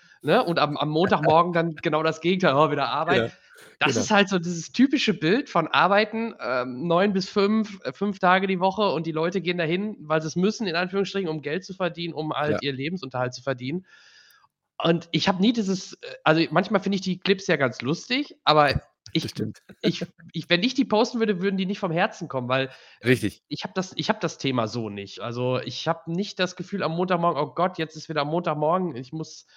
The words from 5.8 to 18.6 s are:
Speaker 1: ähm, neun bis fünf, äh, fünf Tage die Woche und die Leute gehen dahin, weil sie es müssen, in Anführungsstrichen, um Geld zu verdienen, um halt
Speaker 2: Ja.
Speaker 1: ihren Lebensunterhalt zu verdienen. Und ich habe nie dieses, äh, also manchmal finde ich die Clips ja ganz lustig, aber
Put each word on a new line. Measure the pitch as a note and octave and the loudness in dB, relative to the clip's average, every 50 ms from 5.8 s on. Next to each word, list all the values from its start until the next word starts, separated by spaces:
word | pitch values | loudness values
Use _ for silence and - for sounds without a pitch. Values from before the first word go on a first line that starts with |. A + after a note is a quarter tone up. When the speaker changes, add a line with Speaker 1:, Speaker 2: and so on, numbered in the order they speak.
| E3 F#3 G3 G#3 G#3+ G#3+ - A3 A3+ A3+ - - | 4 6 4 4 2 2 -2 -6 -6 -6 -8 -8
Speaker 1:
ähm, | - A#2+ C3 B2 B2 C3 B2 B2 E3 | -4 -2 -2 -2 -2 -4 -6 -4 0
neun | E3+ E3 F3 G3 G#3 F#3+ | 2 2 4 4 2 2
bis | F#3+ F#3 - | 0 -2 -2
fünf, | - G#3 G3 G3+ A3 A3 G#3+ G#3 G3 F#3+ - | 0 0 2 2 2 0 0 -2 -8 -10 -10
äh, | C3 - | -10 -6
fünf | - G3+ G#3 G3 - | -4 -4 -4 -2 0
Tage | F#3+ F3+ F#3 F#3+ G3 | 2 4 4 4 2
die | F#3+ F#3+ F3 | 0 0 0
Woche | F#3 F#3+ F#3 A3 G#3 F#3+ | 0 0 0 2 0 0
und | C3+ E3 D#3+ | 0 -2 -2
die | E3 | -4
Leute | D3+ D#3 E3 F3+ F#3+ F#3+ | -2 -2 -2 -2 -2 -2
gehen | D#3 F3+ F3 | -2 -2 -2
dahin, | F3 E3 D3+ F3 F#3 G#3 G#3+ G3+ - | -2 0 0 0 -2 -2 -4 -8 -8
weil | D3+ D3+ D#3 D#3+ | -4 0 0 0
sie | D#3 | 0
es | D#3 - | -2 -2
müssen, | F3 F#3 G#3+ G#3+ - A3 | 0 0 0 0 0 -4
in | F3+ D#3+ | -4 -2
Anführungsstrichen, | E3+ F#3 F3+ F#3 G3 G3 F#3+ - G3 F#3+ D#3 | -2 -2 -2 -2 -2 -2 -2 -2 -4 -4 -4
um | D#3 D3+ | -4 -4
Geld | C#3+ D3 D#3 F#3+ F#3+ | -4 -6 -6 -6 -8
zu | - F#3 | -8 -6
verdienen, | - F#3 E3+ D#3+ E3+ E3+ E3+ D3 | -4 -4 -4 -4 -4 -8 -6 -6
um | C#3+ D#3 D3+ - | -6 -4 -4 -2
halt | C3+ D3+ D3+ D3 | -2 0 0 0
Speaker 2:
Ja. | - | 0
Speaker 1:
ihren | C3 C#3+ C3+ | -2 -4 -4
Lebensunterhalt | B2+ C#3 D#3+ F#3 F3 - C3 - B2+ B2+ B2 B2+ | -4 -4 -4 -6 -6 -8 -6 -4 -2 -2 -4 -4
zu | - - | -6 -6
verdienen. | C3+ C3 B2 B2+ C3 D#3+ F#3 F#3 _ - - - - _ - _ _ _ _ _ _ _ _ _ _ _ | -6 -4 -4 -4 -6 -6 -6 -8 _ -20 -20 -20 -20 _ -20 _ _ _ _ _ _ _ _ _ _ _
Und | - - E3 E3+ E3 - - | -2 2 2 2 2 0 -2
ich | - D#3 - | -2 2 4
habe | G3+ F#3+ F3 | 4 4 6
nie | F#3+ A#3+ A#3 | 6 4 4
dieses, | A#3 G3+ F#3+ F#3+ F#3 - - - | 2 2 0 0 -2 -4 -10 -16
äh, | - - - - - - | -16 -16 -14 -8 0 4
also | D#3 D#3+ E3 E3 - | 4 4 4 4 2
manchmal | D#3 E3+ G3+ - G#3+ F#3+ | 2 2 2 2 0 0
finde | - G3 G3+ | 2 0 -2
ich | F3+ | 0
die | - F#3+ F3+ F#3 | 0 -2 -4 -2
Clips | - F#3+ G3+ F#3+ - | 2 0 0 0 2
ja | - E3 | 0 2
ganz | C#3+ C#3 B2 A#2+ - | 2 2 0 0 -2
lustig, | A#2+ C3 E3 - - - A#3+ C#4 D4 - - _ - | -2 -2 -2 -2 -2 -2 -2 -2 -2 -4 -8 _ 2
aber | C#3+ D#3 D3+ | 4 6 6